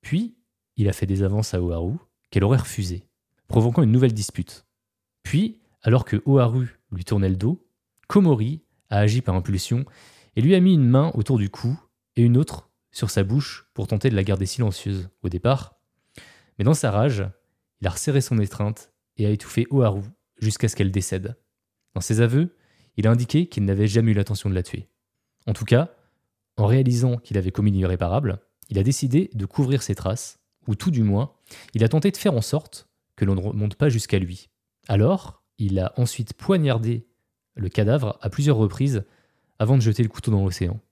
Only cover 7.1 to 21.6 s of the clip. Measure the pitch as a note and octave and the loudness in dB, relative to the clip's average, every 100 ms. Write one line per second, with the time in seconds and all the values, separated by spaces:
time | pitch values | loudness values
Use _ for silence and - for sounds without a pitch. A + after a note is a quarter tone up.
7.1 | G#2 F#2+ F#2 A2 F3+ _ _ _ _ _ | -2 0 0 -2 -4 _ _ _ _ _
8.1 | G3+ F3+ B2 A2 D#3 _ _ _ G#2 G#2 | 2 4 2 0 -6 _ _ _ 2 2
9.1 | A2+ B2+ F#2 F2+ F#2+ - A#2+ C3+ - - | 2 0 -2 0 -4 -2 -4 -4 -12 -20
10.1 | _ _ - C3 F#3+ F#3 F3 B2+ C3 D#3 | _ _ 0 4 4 6 4 6 4 2
11.1 | B2 G#2 B2+ G2+ - A#2 C#3+ _ _ _ | 0 0 0 -2 -4 -6 -6 _ _ _
12.1 | - A#2+ A#2+ C3 E2+ - _ _ - A2 | 2 4 4 0 -6 -16 _ _ -8 -4
13.1 | - F#2+ B2+ C#3 - _ - G#2 G#2+ C3+ | -2 0 0 -2 -12 _ -10 -4 0 0
14.1 | G#2 F#2+ F#2+ F#2+ - A2+ F#2+ - G2 F2+ | 0 0 -2 -2 -2 -4 -4 -6 -8 -8
15.1 | _ F#2 F2+ A#2+ C3 - _ _ _ _ | _ -8 -4 -2 -2 -4 _ _ _ _
16.1 | - - - _ - G#2 D3+ B2+ G2+ C3+ | -20 -20 -20 _ -2 0 2 0 0 0
17.1 | A2 F#2+ - _ _ _ _ G2+ - - | 0 -6 -10 _ _ _ _ -6 -4 -2
18.1 | C#3 B2+ A#2 G2+ - G#2 G#2+ - _ _ | 0 0 0 -2 -2 -6 -6 -14 _ _
19.1 | - G#2 G#2 - - A#2+ C#3 A#2 G2 G2+ | -4 -2 -2 -4 -4 0 2 2 0 -8
20.1 | - _ _ G#2+ - A2+ - G2 F#2+ F#2 | -14 _ _ -4 0 -2 0 0 0 -4
21.1 | F#2+ G2 B2 _ _ | -6 -8 -12 _ _